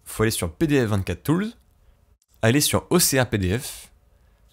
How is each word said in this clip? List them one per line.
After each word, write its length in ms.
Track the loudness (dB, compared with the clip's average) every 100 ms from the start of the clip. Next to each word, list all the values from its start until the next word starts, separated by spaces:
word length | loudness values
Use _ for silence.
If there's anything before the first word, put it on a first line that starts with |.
faut 180 | -12 -2
aller 80 | 0
sur 220 | 0 -6
P 140 | -2 0
D 180 | 2 2
F 20 |
vingt-quatre 340 | -2 -4 -6
Tools, 260 | -2 -2 -2 -10 _ _ _ _ _ _ _ -2
aller 200 | 2 2
sur 260 | 2 -2 0
O 80 | 2
C 220 | 2 2
R 80 | 0
P 80 | 0
D 220 | 0 -2
F, 320 | -6 -16 -20 _ _ _ _ _ _